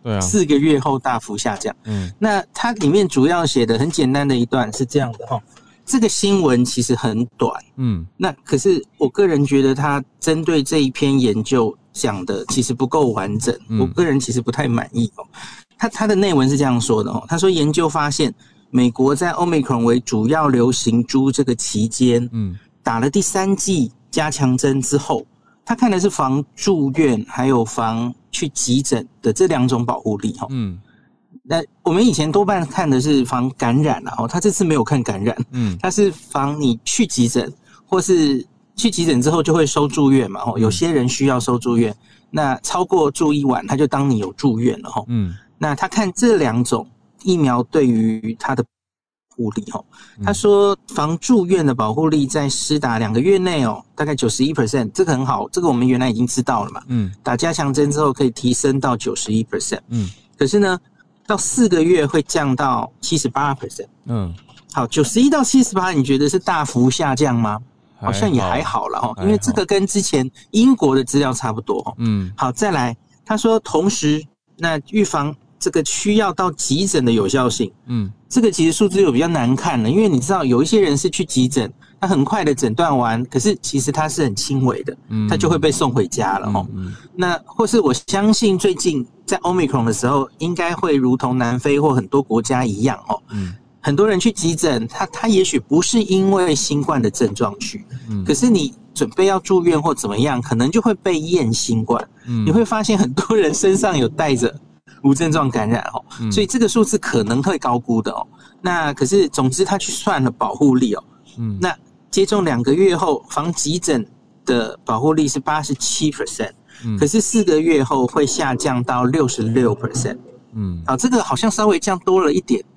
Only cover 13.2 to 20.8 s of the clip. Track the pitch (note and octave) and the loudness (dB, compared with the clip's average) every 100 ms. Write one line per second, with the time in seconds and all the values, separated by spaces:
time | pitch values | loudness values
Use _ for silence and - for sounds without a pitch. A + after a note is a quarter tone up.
13.2 | G2 G#2 A#2+ - - A2 F#2+ - E3+ C#3 | -4 -4 -4 -6 -4 -2 0 0 0 0
14.2 | B2 A#2+ A2+ A#2 C3+ A#2 - A#2 A2+ - | -2 -4 -4 -4 -2 -2 -2 -4 -4 -6
15.2 | - - - - _ - A#3 - G#3+ F#3+ | -20 -20 -20 -20 _ -6 -6 -2 0 2
16.2 | G3+ D3+ C3 C#3 C#3 A#2+ A2+ A2 G#2 A2+ | 2 2 2 2 2 0 0 0 0 -6
17.2 | - E3 F#3+ E3+ D3 D3+ D#3+ D#3 D3 C#3 | -4 0 2 2 0 0 0 0 -2 0
18.2 | C3+ - _ _ _ B2+ B2 A#2+ C3 D3 | -2 -4 _ _ _ 2 2 2 2 2
19.2 | F3 E3 F3 D#3+ B2+ A#2+ A#2 B2 - A2 | -2 -2 0 0 0 0 2 2 0 0
20.2 | A2+ D#3 D3 B2+ A#2+ C3 | 2 2 2 4 2 0